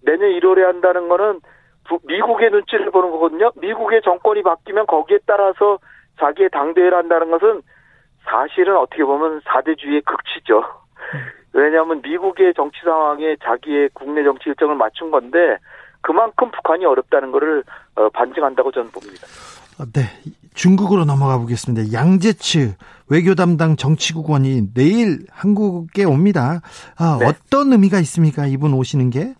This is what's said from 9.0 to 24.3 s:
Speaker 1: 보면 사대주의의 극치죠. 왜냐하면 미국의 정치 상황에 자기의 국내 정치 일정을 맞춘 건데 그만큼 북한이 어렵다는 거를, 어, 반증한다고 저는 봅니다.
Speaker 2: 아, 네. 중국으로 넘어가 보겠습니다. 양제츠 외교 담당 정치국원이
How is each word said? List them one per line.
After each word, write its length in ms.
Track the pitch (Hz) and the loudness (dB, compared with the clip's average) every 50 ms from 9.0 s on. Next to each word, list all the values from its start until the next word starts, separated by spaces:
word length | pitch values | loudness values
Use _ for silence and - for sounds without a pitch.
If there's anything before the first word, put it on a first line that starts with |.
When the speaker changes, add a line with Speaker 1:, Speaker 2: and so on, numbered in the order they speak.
| 147 | -2
Speaker 1:
보면 380 | 135 139 143 156 160 156 151 - | 0 0 0 -2 -4 -4 -6 -6
사대주의의 560 | - - 127 - 160 156 147 147 143 147 151 | -4 -4 -2 -2 -2 -4 -6 -4 -4 -4 -2
극치죠. 640 | - - - - - - - - - - 110 107 - - - - _ _ _ - - - - 139 127 127 - - _ _ - | -2 -4 -6 -8 -8 -12 -14 -8 -2 0 0 0 0 -2 -10 -18 _ _ _ -18 -16 -14 -12 -12 -12 -14 -18 -20 _ _ 0
왜냐하면 480 | 135 143 151 156 160 160 165 160 147 123 | 0 2 2 2 2 0 0 -4 -6 -6
미국의 500 | 139 160 180 185 190 185 - 190 180 170 | -8 -6 -4 -4 -4 0 2 2 2 2
정치 240 | - 143 147 - - - | 0 -2 -6 -6 -6 -4
상황에 540 | 170 160 160 156 147 147 147 156 156 151 - - | -2 0 0 0 -2 -2 -2 -4 -4 -4 -4 -4
자기의 460 | - 117 127 - 151 147 143 143 139 - | -4 -4 -4 -4 -4 -2 0 0 -2 -4
국내 300 | - 135 143 147 151 147 | -8 -12 -8 -4 -2 0
정치 260 | 143 131 131 - 151 | 0 -2 -2 -4 -8
일정을 260 | 139 - 165 151 151 | -4 -2 -2 -2 0
맞춘 340 | 135 113 107 - - 170 160 | 0 -2 -2 -4 -8 -8 -4
건데 480 | 156 170 120 123 147 170 175 151 107 - _ - - - - - _ _ | -2 -2 -2 -2 0 0 2 2 0 -2 _ -16 -20 -20 -20 -20 _ _
그만큼 500 | - - 160 190 226 220 - - 254 233 | -6 -2 0 0 0 0 0 -2 -4 -4
북한이 340 | - - - - 160 180 185 | -4 -6 -4 -2 -2 0 0
어렵다는 460 | 160 131 131 - - 160 139 135 131 | 0 0 0 -2 0 -2 -2 -2 -2
거를, 320 | 127 139 147 156 156 143 127 - - - - _ - | -2 -2 -2 0 -2 -2 -4 -6 -12 -20 -20 _ -2
어, 140 | 110 107 107 | 0 0 0
반증한다고 640 | - - 123 127 135 165 151 135 131 127 123 131 | 0 0 -4 -4 -2 -2 -2 -2 0 -2 -2 -2
저는 180 | - 131 117 113 | -2 -6 -8 -8
봅니다. 340 | - 95 - 101 95 - - - - - - - - - - - _ - | -10 -18 -20 -20 -20 -20 -20 -20 -20 -20 -20 -20 -20 -20 -20 -20 _ -16
Speaker 2:
아, 60 | 143 117 - | -12 -6 -2
네. 100 | 143 127 98 - - - 156 - _ _ - - | -2 -2 -2 -4 -12 -20 -20 -20 _ _ -20 -6
중국으로 520 | - - 180 190 190 208 175 202 185 165 | 0 2 4 4 4 4 2 2 2 2
넘어가 320 | 147 143 135 143 135 135 123 | 2 0 2 2 0 0 -2
보겠습니다. 600 | 117 117 120 110 - 127 120 113 110 107 113 117 | -2 -4 -6 -6 -4 -4 -2 -2 -2 -4 -2 0
양제츠 800 | 139 175 190 190 175 226 190 - - - - 160 135 107 95 - - - - _ _ - | 2 4 4 4 2 0 0 -2 -2 -2 0 0 0 -2 -4 -8 -16 -20 -20 _ _ -2
외교 240 | 139 170 170 185 190 | 0 2 2 2 2
담당 400 | 160 180 175 170 151 165 160 156 | 2 2 2 2 2 2 0 0
정치국원이 1000 | - - 135 160 - - - 160 160 151 156 | 0 0 0 0 0 -2 -6 -8 -6 -4 -2